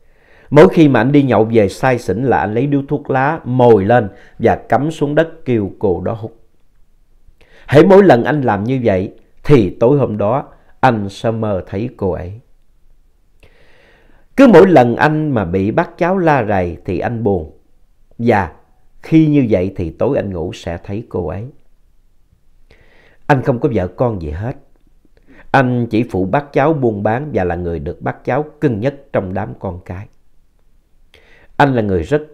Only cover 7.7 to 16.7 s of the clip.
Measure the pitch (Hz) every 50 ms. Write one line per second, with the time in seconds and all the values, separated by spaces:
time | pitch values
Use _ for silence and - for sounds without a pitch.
7.7 | - 147 165 196 190 196 208 170 127 120 117 117 147 151 131 117 104 95 104 120
8.7 | 135 131 117 110 95 92 98 110 - - - _ _ - - - 151 123 101 87
9.7 | - - 117 120 147 143 123 104 107 104 101 104 123 143 - - - _ _ -
10.7 | - _ - 131 120 107 101 98 - - - 117 113 110 110 107 101 90 85 -
11.7 | - 98 120 123 - - 101 92 80 78 82 87 101 120 - _ - _ _ _
12.7 | _ _ _ _ _ _ _ _ _ _ _ _ _ _ - _ _ _ _ -
13.7 | _ _ _ _ _ _ _ _ - _ - _ _ - 277 247 202 160 190 196
14.7 | 170 135 123 120 117 - - 151 151 156 156 151 135 110 98 85 90 95 95 104
15.7 | 110 - 175 - - - 170 170 190 196 175 156 147 135 110 104 104 95 90 87